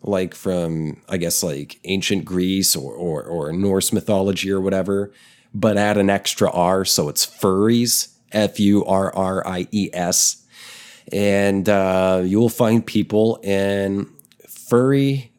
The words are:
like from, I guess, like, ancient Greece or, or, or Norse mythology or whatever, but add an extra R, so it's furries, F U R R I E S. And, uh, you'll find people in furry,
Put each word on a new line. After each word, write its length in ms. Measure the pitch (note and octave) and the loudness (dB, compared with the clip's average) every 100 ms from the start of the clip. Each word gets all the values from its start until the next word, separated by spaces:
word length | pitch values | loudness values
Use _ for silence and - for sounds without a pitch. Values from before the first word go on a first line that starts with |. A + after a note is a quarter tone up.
like 320 | - F#2+ F#2 | -4 -2 -4
from, 680 | - G2 F2+ E2 D#2+ D#2 D2 - | -6 -4 -2 -2 -4 -6 -10 -8
I 100 | F#2 | -6
guess, 240 | E2+ - | -4 -2
like, 360 | F2 C#2+ C#2+ - | -4 -6 -10 -14
ancient 400 | F2 F#2+ - G2 | -4 -4 -2 -4
Greece 500 | D2 F2+ F#2 F#2+ F2+ | -2 -2 0 0 0
or, 200 | D#2 C2+ | -2 -6
or, 280 | A1+ F2 D2+ | -8 -6 -6
or 300 | - E2+ D2+ | -6 -8 -6
Norse 400 | F2 G2 F#2+ - | -2 0 0 0
mythology 580 | G#2 - G2 G2 F#2 G2 | -2 0 0 0 -2 -2
or 100 | G2 | -2
whatever, 520 | F#2+ F#2+ F#2 G2 G2+ - - _ _ | 0 -2 0 -2 -4 -10 -20 _ _
but 220 | G#2 A2 G2+ | -2 0 2
add 220 | G#2 G#2 | 2 4
an 120 | G2 | 4
extra 400 | G2 - - G2+ | 2 -2 0 0
R, 340 | F2+ F2 F#2+ | 2 2 2
so 240 | F#2 - D2 | 0 0 0
it's 180 | - - | -2 -6
furries, 880 | - G2+ F#2+ A2 A#2 A#2+ - - _ _ | 0 0 2 4 2 2 -2 -4 _ _
F 260 | G#2 G2+ - | 0 0 2
U 260 | G2+ G2+ | 4 4
R 300 | - F#2+ G2 | 2 0 0
R 320 | F#2+ F#2+ F#2+ - | -2 -2 -2 -4
I 220 | F#2 - | -6 -4
E 200 | G#2 F#2+ | -4 -2
S. 500 | F2+ F2 E2+ - - _ - - - - - - | -2 0 0 0 -2 _ -20 -20 -20 -20 -20 -8
And, 560 | G2 G2+ G2+ G2+ G2 F#2 | -2 2 2 2 0 2
uh, 540 | G2 F#2+ F#2 F#2 F#2 | 2 2 2 2 2
you'll 240 | F#2 G2+ A#2 | 2 2 2
find 360 | - A2+ A2+ | 2 2 2
people 520 | - G#2+ - G#2+ A2 A2+ | 2 -2 0 2 0 0
in 640 | G2 G2 G2 G2+ G2 G2 - _ _ _ - | -2 0 0 0 -2 -4 -6 _ _ _ -20
furry, 840 | - - A#2+ C3 C#3 C#3 C3+ B2 | -16 0 2 4 2 2 -2 -6